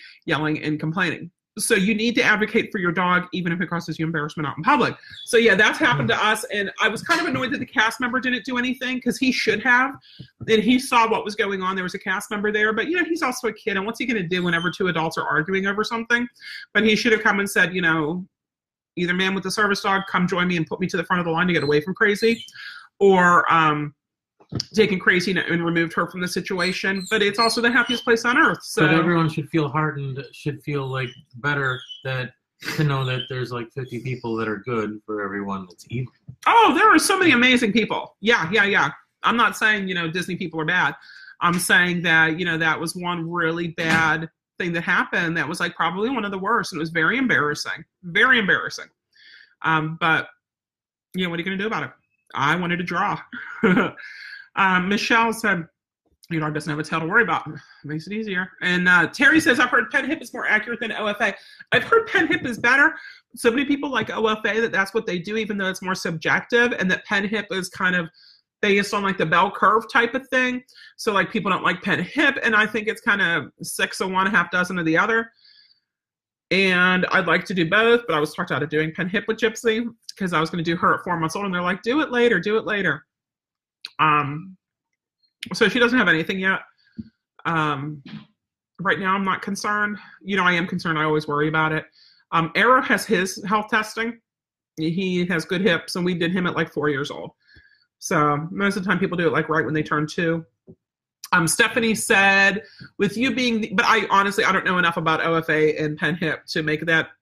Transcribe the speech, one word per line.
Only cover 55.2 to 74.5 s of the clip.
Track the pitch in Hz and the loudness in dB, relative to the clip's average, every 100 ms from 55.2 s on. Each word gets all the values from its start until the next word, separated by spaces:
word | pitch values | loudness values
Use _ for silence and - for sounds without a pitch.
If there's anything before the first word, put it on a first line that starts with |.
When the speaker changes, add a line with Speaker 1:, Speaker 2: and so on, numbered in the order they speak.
| 226 | 2
Speaker 1:
said, | 220 214 180 160 _ _ _ _ _ - | 0 -2 -2 -4 _ _ _ _ _ -8
"Your | 165 | -4
dog | 151 | -2
doesn't | 147 151 | -4 -4
have | 147 | -6
a | |
tail | 151 160 | -4 -4
to | 160 | 2
worry | 220 | 2
about." | 190 151 - 147 - - | 2 0 -4 -14 -18 -18
Makes | 143 156 180 | -10 -10 -8
it | |
easier. | 214 214 185 185 - | -8 -4 -4 -6 -4
And, | 180 180 180 | -2 2 4
uh, | 180 160 | 4 4
Terry | - 285 311 | 4 4 6
says, | 302 240 | 4 2
"I've | 247 | 2
heard | 254 220 | 0 0
pen | 285 254 | -2 -2
hip | 320 | -6
is | - | -8
more | 240 139 | -6 -2
accurate | 208 226 233 | -2 -2 -6
than | 226 | -6
O | - 208 | -4 -4
F | 202 | -2
A." | 214 - - - - | -2 -4 -14 -20 -2
I've | 247 | -2
heard | - 453 440 | 4 2 4
pen | 381 330 | 0 0
hip | 349 254 | -2 -4
is | 214 | -2
better. | 240 277 311 311 - - _ - | 2 4 4 2 -10 -20 _ -2
So | 240 | 0
many | 240 277 | 2 0
people | 277 294 | -2 -2
like | 247 220 | -4 -4
O | 208 220 | -2 -2
F | 214 214 | 0 -2
A | 214 | -2
that | 226 | 0
that's | 185 196 | 0 -2
what | 226 220 | -2 -4
they | 180 | -4
do, | 170 220 | -4 -4
even | 214 202 | -4 -4
though | 190 | -4
it's | 185 | -4
more | 185 185 | -6 -4
subjective, | - 160 156 156 - 240 240 | -4 -4 0 -2 2 2 2
and | - 185 | 0 0
that | 180 - | -2 -2
pen | 202 202 | -2 -2
hip | 214 202 | -4 -4
is | 190 180 | -6 -8
kind | - 185 180 | -4 0 0
of | 165 - _ _ _ _ | -4 -12 _ _ _ _
based | 208 196 196 208 | 2 2 2 -2
on, | |
like, | 196 185 | -2 -2
the | 165 | 2
bell | 175 196 | 2 2
curve | - 190 220 220 | 2 4 4 2
type | 240 233 262 | 0 0 -2
of | 262 | -2
thing. | 262 254 247 - - - - | -2 0 -4 -10 -20 -20 -8
So, | - | -2
like, | 196 185 | 0 0
people | 214 190 | -2 -2
don't | 175 | 0
like | 170 180 | 0 -2
pen | - 151 | -2 -2
hip, | 180 269 294 262 | -2 0 2 2
and | 226 214 | 2 2
I | 214 | 2
think | 226 214 | -2 -4
it's | 202 | -4
kind | - 202 | -2 0
of | 175 165 135 - | 0 -2 -4 -12
six | - - 196 - | -12 -4 -4 -4
of | 190 | -2
one, | 185 190 | 0 2
a | |
half | 202 | 2
dozen | 175 | 0